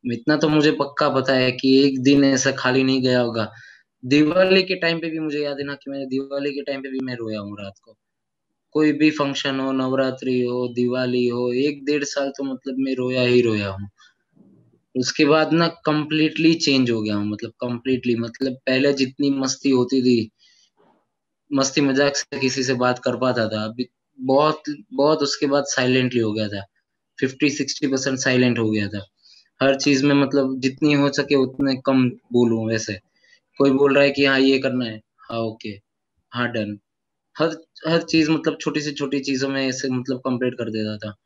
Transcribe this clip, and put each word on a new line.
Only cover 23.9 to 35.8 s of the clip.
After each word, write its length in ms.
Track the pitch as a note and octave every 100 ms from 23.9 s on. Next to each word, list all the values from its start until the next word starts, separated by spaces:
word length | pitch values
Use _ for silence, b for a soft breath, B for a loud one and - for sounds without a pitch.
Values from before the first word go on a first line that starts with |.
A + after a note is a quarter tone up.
| _ _ -
बहुत, 420 | C3 C3+ D3+ D#3 - D4 -
बहुत 300 | C3 C#3+ D#3
उसके 240 | C#3 - D3
बाद 180 | C#3 C#3
silently 540 | - B2+ B2+ B2+ A#2+
हो 120 | A2
गया 160 | G#2+ G#2
था, 180 | G2 G2+ _ _ _ _ -
fifty 300 | C3 C3 D3
sixty 360 | - C3+ - C#3+
percent 320 | C3 C3+ C3
silent 400 | C3 B2+ B2+ A#2
हो 120 | A2
गया 180 | G#2+ G2+
था। 180 | G2+ - _ b b b _
हर 120 | C3+
चीज 280 | C3+ D3 C3+
में 120 | C#3+
मतलब 460 | C#3+ C3+ C#3 C3 C3
जितनी 320 | C3 C3 D3+
हो 200 | D3 C#3+
सके 220 | C#3 C3+
उतने 420 | C#3 B2+ - C#3 C3 -
कम 240 | C3 B2+
बोलूं 580 | B2 _ A#2+ A#2+ A2+ A2
वैसे। 260 | A2+ - G#2+ _ b b b _ _
कोई 120 | C#3
बोल 240 | C3+ C#3+
रहा 100 | C#3
है 60 | C#3
कि 140 | C3+
हाँ 160 | C#3 C3+
ये 180 | C3+ C3+
करना 260 | C3 B2+
है, 160 | A#2 G#2+ _ _
हाँ 200 | - A#2
ओके, 300 | A2+ A2 A2 G2+